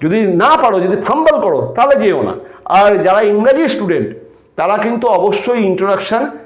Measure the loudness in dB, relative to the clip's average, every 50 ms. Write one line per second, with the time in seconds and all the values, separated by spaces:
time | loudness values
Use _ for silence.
0 | -4 -2 0 0 0 0 0 2 2 2 2 2 2 0 0 0 0 0 -2 -2
1 | -2 -2 -2 0 2 4 4 4 2 0 -2 -2 -2 -4 -2 0 0 0 0 0
2 | 0 0 0 0 -2 -4 -6 -10 -12 -18 -20 -16 -6 0 2 4 4 4 2 2
3 | 2 2 2 2 2 2 2 2 2 2 2 2 2 0 -2 -4 -2 -2 -2 -2
4 | -2 -4 -8 -12 -18 -20 -20 _ _ _ _ -4 -2 -2 0 -2 -2 -2 -4 -2
5 | 0 0 2 2 2 0 0 -2 -2 -2 -2 0 0 0 -2 -2 -2 -2 -2 -2
6 | -2 -4 -4 -4 -4 -6 -8 -14 -20